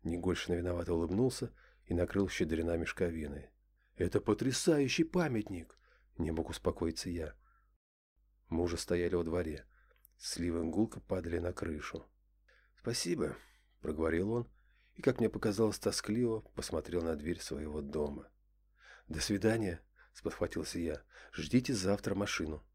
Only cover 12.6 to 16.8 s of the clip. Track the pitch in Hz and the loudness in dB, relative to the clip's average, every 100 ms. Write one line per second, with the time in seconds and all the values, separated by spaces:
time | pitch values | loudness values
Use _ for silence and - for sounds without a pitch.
12.6 | _ _ - 113 175 165 82 - - _ | _ _ -6 -4 -2 0 0 -4 -14 _
13.6 | _ _ - 76 80 82 98 120 120 _ | _ _ -6 0 2 2 2 0 -4 _
14.6 | _ _ _ - - 123 110 - 110 101 | _ _ _ -2 0 4 2 2 -2 2
15.6 | 110 101 - - - 107 120 110 - - | 2 2 0 -2 -2 0 2 0 -6 -10
16.6 | - 80 | -4 -4